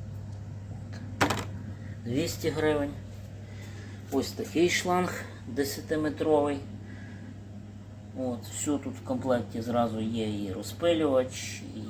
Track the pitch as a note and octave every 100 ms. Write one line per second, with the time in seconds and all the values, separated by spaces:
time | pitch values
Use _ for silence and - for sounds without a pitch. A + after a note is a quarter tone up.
0 | - - - - - - - - - -
1 | - - - - - - - - - -
2 | A#2 B2+ E3 - D#3 D3 D#3 D3 C#3+ C#3
3 | - - - - - - - - - -
4 | - C#3 - - G#2+ D3+ F3 - F3+ F3+
5 | F3+ - - - - A#2+ C#3 - - D#3
6 | D3+ C3+ D#3 D3+ D3 C#3 - - - -
7 | - - - - - - - - - -
8 | - - B2+ A#2+ G2+ - - C#3+ C3+ G#2+
9 | - B2+ C3 B2 G#2 A#2+ A2+ A#2+ A#2 A2
10 | A2 A#2 A2 G#2 G2+ G2 G#2 - E3+ E3
11 | D3+ C3 B2+ - - - - - G#2+